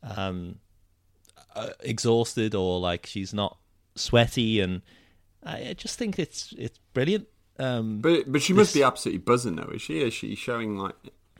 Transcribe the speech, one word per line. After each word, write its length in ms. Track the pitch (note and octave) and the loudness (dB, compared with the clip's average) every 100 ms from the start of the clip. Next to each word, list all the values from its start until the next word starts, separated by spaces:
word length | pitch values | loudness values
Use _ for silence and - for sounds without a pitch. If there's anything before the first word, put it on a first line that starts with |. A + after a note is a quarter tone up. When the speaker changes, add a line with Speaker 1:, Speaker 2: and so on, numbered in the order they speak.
Speaker 1:
um, 540 | G#2+ G2 F#2+ F2+ F2 - _ _ _ _ _ _ _ _ _ | -10 -6 -4 -4 -8 -14 _ _ _ _ _ _ _ _ _
uh, 160 | - A2 - | -10 -10 -10
exhausted 720 | - A2+ A#2 A#2 A#2 - A2 | -6 -2 2 4 2 0 0
or, 240 | G2+ F#2 F2+ | 0 0 0
like, 280 | F2+ F2 - | 0 -2 -6
she's 260 | G2+ F#2+ | -10 -6
not 240 | G#2 G2+ - _ _ _ | -2 -4 -6 _ _ _
sweaty, 680 | - - A#2+ A#2 C3 A2 A2 | -8 2 4 4 0 0 2
and 220 | F#2 F2+ - _ _ _ _ _ | 0 -2 -8 _ _ _ _ _
I, 280 | E3 - B2+ | -12 -10 -10
I 20 | |
just 260 | F3+ - - | -10 -10 -6
think 200 | A3+ F#3 | -4 -4
it's, 340 | D3+ - - - | -4 -6 -14 -10
it's 200 | A#2+ _ _ | -10 _ _
brilliant. 340 | B2 D3 G#3+ - _ _ - | -2 2 0 -2 _ _ -6
Um, 420 | C3 B2 A2 G#2+ | -4 -2 -2 0
Speaker 2:
But, 300 | D#3 E3 C3+ | 4 4 4
but 120 | C#3+ | 0
she 100 | C#3+ | 4
must 220 | F#3+ G3+ | 6 6
Speaker 1:
this 60 | D3+ | 6
Speaker 2:
be 40 | |
absolutely 340 | C3 - - F2+ | 4 4 -4 -2
buzzing 380 | - B2 A#2+ D#2+ | 2 2 2 -4
though, 140 | - | -6
is 80 | G#2+ | -10
she? 180 | - D#3 | -4 -2
Is 140 | A#2+ | -2
she 200 | - G#2 | -2 -8
showing, 420 | G2+ - A#2 A2 G2 | -8 -4 -4 -4 -4
like, 180 | G2 - - _ _ | -6 -8 -20 _ _